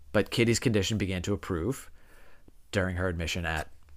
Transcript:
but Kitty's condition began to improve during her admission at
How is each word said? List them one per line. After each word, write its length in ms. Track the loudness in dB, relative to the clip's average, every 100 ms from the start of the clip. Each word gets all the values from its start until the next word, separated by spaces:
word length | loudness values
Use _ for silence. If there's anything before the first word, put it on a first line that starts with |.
| 0
but 180 | 2 2
Kitty's 300 | 4 4 4
condition 380 | 4 2 2 0
began 240 | 0 -2
to 100 | 0
improve 560 | -2 -2 -2 -2 -4 -10 -18 -20 -20 -18 -18 -20 -20 -4
during 240 | 0 0 0
her 100 | 0
admission 380 | 0 -2 -2 -2
at 240 | -2 -4 -10 -16